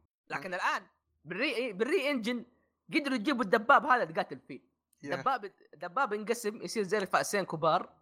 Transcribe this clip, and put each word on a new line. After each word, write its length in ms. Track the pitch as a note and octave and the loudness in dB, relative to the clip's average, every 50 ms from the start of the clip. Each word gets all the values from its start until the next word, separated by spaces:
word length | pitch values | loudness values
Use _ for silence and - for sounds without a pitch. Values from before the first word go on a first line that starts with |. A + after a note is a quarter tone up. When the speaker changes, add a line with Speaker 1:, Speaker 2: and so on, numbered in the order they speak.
| _ _ _ _ _ - | _ _ _ _ _ -10
Speaker 1:
لكن 180 | D3+ D3 - F#3 | -8 -8 -6 -6
Speaker 2:
مم. 60 | F3 | -6
Speaker 1:
الآن 280 | F#3 G3 C4+ D#4 A#3 F#3+ - _ _ _ _ _ _ _ | -2 -2 -2 -2 -2 -6 -12 _ _ _ _ _ _ _
بالري-، 480 | C#3+ F3+ F#3 C4 D4+ C4 A3 B3+ B3 G3 | -8 -4 -2 -2 -2 0 -2 -2 -4 -2
بالري 380 | F3+ A3+ B3+ D#4+ - C4 C#4+ | -2 0 0 2 2 2 0
إنجن 340 | D4 B3 G#3 A#3 B3 A#3 - - _ _ _ _ _ _ _ - E3 | 0 0 -2 -2 -4 -4 -6 -12 _ _ _ _ _ _ _ -4 -2
قدروا 200 | - D4 C#4 C4 | 0 0 0 0
يجيبوا 300 | A#3+ G3+ D4+ C#4+ A#3 B3 | 0 0 0 0 0 2
الدباب 420 | F#3 A#3 G#3+ G#3+ - C4+ A#3 G#3 | 2 2 4 6 6 6 6 6
هذا 160 | D4 B3+ A#3+ F#3+ | 4 2 2 2
اللي 120 | D#3+ D#3+ | 0 -2
قاتل 240 | G3+ F3 - D3 - - - | -4 -4 -4 -8 -12 -14 -14
فيه. 120 | C#3 A#2+ - _ _ _ _ _ _ _ - | -16 -16 -16 _ _ _ _ _ _ _ -8
Speaker 2:
يا. 140 | C#3+ - | -6 -6
Speaker 1:
دباب، 360 | C4+ - C4 C4+ A#3 G3+ F#3+ - _ - _ - | -2 -2 -2 -2 -2 -4 -10 -14 _ -20 _ -16
دباب 380 | D3+ F3 F3+ E3+ C4 C#4 G#3 G#3 | -12 -12 -6 -2 -2 0 0 -2
ينقسم 500 | G#3+ G#3+ G3 A3+ A3+ - G#3 G#3+ - - | -4 -2 -2 -4 -2 -2 -4 -4 -4 -8
يصير 200 | F3+ - A3+ G3+ | -4 -2 -2 0
زي 160 | F3 G3 G#3+ | 0 0 0
الفأسين 460 | F#3+ F3 - D#3 - - - G3+ F3+ | 2 2 2 2 2 2 0 0 0
كبار، 480 | - - D#3 D#3+ D#3+ D#3 F#3 - - - _ | -2 -2 0 2 2 2 2 0 -4 -12 _